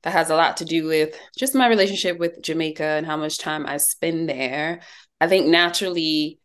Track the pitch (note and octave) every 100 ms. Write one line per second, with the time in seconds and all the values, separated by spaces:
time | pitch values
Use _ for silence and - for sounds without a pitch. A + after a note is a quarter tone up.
0 | - F3+ D#3 D#3+ E3 - E3 D#3+ D#3 D#3+
1 | D#3 - - - C4 C4+ B3 A3 G3 G3
2 | F#3 E3+ E3+ E3+ - D#3+ D#3+ D#3 D#3 D3+
3 | D#3+ D#3 D#3 D3+ - D#3 C#3+ C#3+ - -
4 | E3 E3 D#3+ C3 C3 C#3 D#3 E3+ - -
5 | _ _ E3 F#3 D3+ E3+ F3 F3 F#3+ F3
6 | D#3+ D#3 D3+ E3